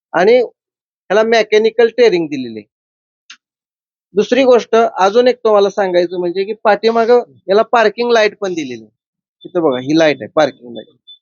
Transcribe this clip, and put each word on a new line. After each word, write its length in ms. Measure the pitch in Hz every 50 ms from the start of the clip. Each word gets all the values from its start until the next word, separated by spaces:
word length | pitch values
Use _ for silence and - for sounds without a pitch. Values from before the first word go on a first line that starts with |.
| _ _ -
आणि 240 | - 185 220 240 254
ह्याला 840 | 233 - - _ _ _ _ _ _ _ _ _ _ - 185 214 220
मेकॅनिकल 640 | 226 226 226 214 214 214 214 220 220 220 - 233 233
टेरिंग 400 | 220 - 240 226 175 175 165 151
दिलेली 320 | 147 135 127 120 110 110
आहे. 100 | 101 _ _ _ _ _ _ _ _ _ _ _ _ - - _ _ _ _ _ _ _ _ _ _ _ _ _ _ _ -
दुसरी 300 | 180 214 - 247 247 269
गोष्ट 320 | 247 254 226 202 - -
अजून 520 | 226 233 - - 175 185 196 196 240 247 254
एक 80 | 240
तुम्हाला 340 | 247 - 220 214 202 202 202
सांगायचं 500 | 196 - 202 185 175 175 180 170 180 180
म्हणजे 240 | 180 175 170 190 196
की 100 | 202 226
पाठीमागं 680 | 214 - 220 202 190 - 226 226 233 226 214 247 240 233 - 135 123 _ -
याला 140 | 190 208
पार्किंग 500 | 220 220 - 233 220 214 208 - 240 240
लाईट 260 | 240 226 214 214 208 -
पण 120 | 208 190 180
दिलेली 300 | 160 147 127 123 113 110
आहे. 140 | 107 _ _ _ _ _ _ _ _ _ _ -
इथं 160 | - - 180
बघा, 180 | 165 151 127 123
ही 200 | 127 135 151 160
लाईट 180 | 165 156 139 131
आहे 60 | 107 104 -
पार्किंग 380 | 156 151 139 - _ 120 123 117
लाईट 220 | 113 - _ _ _ _ - - _